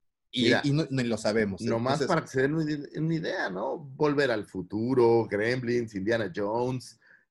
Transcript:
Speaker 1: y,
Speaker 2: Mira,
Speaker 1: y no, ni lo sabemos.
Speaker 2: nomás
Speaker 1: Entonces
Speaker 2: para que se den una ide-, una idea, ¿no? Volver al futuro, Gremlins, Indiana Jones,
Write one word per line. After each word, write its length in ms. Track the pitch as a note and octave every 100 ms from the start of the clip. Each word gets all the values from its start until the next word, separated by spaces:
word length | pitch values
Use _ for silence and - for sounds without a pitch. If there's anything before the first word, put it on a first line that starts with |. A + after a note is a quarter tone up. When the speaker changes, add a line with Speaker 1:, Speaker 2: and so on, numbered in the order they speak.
| _ _ _
Speaker 1:
y, 140 | -
Speaker 2:
Mira, 160 | B2+ A2+
Speaker 1:
y 60 | C#3+
no, 140 | C#3+ D#3+
ni 140 | C3+
lo 120 | A#2+ A2
sabemos. 420 | A2 A2 G#2 F#2+
Speaker 2:
nomás 400 | A2+ A2+ B2 D3
Speaker 1:
Entonces 80 | C#3
Speaker 2:
para 140 | E3
que 60 | -
se 140 | C3
den 120 | C3+
una 160 | D#3+ D3+
ide-, 260 | D3+ C#3+ -
una 140 | D#3+
idea, 360 | D#3+ G3 - D3+
¿no? 280 | F3+ A#3 -
Volver 520 | C#3+ C3 D3 C#3+ C3+
al 160 | A2 G2
futuro, 800 | F#2 F2+ G#2 A#2 B2+ A#2 A#2 G#2
Gremlins, 640 | G2+ A2+ B2+ A#2+ A#2+ A2
Indiana 380 | G2 G2 A#2 G2+
Jones, 640 | E2+ G2+ A2+ B2 B2+ - - _ _ _